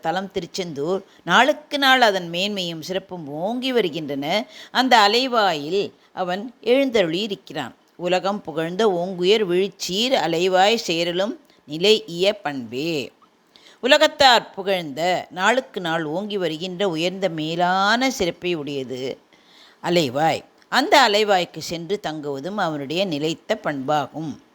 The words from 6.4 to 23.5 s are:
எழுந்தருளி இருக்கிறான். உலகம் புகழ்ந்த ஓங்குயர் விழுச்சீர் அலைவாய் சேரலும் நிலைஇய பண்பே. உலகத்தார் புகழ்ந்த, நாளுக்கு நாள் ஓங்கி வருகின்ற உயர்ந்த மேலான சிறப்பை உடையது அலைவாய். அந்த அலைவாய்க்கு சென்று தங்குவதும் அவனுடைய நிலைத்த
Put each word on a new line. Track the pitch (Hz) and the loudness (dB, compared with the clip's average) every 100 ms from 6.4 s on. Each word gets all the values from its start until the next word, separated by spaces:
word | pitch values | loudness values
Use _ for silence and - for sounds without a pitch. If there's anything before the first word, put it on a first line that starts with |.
| 240 - | -8 -8
எழுந்தருளி | - 254 277 226 175 165 | 0 2 4 2 2 0
இருக்கிறான். | 214 196 - 151 127 - _ _ | -4 -6 -10 -10 -10 -12 _ _
உலகம் | 175 180 180 208 | -2 0 0 -4
புகழ்ந்த | - 151 160 185 226 | -6 -6 -4 0 2
ஓங்குயர் | 175 180 180 180 220 202 | 2 -4 -2 2 2 2
விழுச்சீர் | 175 196 - - 185 240 254 | 0 -2 -4 -6 -2 0 0
அலைவாய் | 160 165 185 185 196 226 - | 0 0 2 4 4 4 0
சேரலும் | 165 170 175 202 359 _ _ - | -2 0 0 -2 -4 _ _ -12
நிலைஇய | 151 190 220 214 170 190 | 0 4 4 2 -2 0
பண்பே. | 208 151 139 117 123 160 156 120 - _ _ _ _ - _ | 0 -6 -8 -8 -6 -4 -4 -6 -12 _ _ _ _ -20 _
உலகத்தார் | 240 294 302 294 269 233 - | 2 4 4 4 6 6 2
புகழ்ந்த, | - 190 185 165 139 175 170 - | -8 -2 -2 -4 -4 0 0 -4
நாளுக்கு | 165 196 247 254 208 | -2 0 0 -2 -8
நாள் | 175 165 | -4 -4
ஓங்கி | 156 160 208 202 | -2 -6 -4 -4
வருகின்ற | 175 156 185 180 202 | -4 -4 -8 -2 -2
உயர்ந்த | 160 175 190 185 | 0 -2 -2 -4
மேலான | 165 156 165 175 185 196 226 262 | -2 -4 0 0 2 2 2 0
சிறப்பை | 240 180 170 180 | 0 -4 -2 -4
உடையது | 175 143 143 131 123 131 - _ _ _ - - _ | -4 -4 -6 -6 -6 -8 -8 _ _ _ -20 -20 _
அலைவாய். | 151 175 147 123 160 120 - _ _ | -2 0 0 0 0 0 -6 _ _
அந்த | 208 311 320 | -2 4 6
அலைவாய்க்கு | 240 202 214 190 175 - | 6 4 4 2 2 -6
சென்று | 147 165 170 202 | -10 -8 -6 -6
தங்குவதும் | 170 156 147 139 147 208 | -4 -8 -6 -6 -6 -4
அவனுடைய | 175 151 139 160 | -2 -2 -4 -2
நிலைத்த | 196 147 156 160 - | -2 -2 -2 -4 -6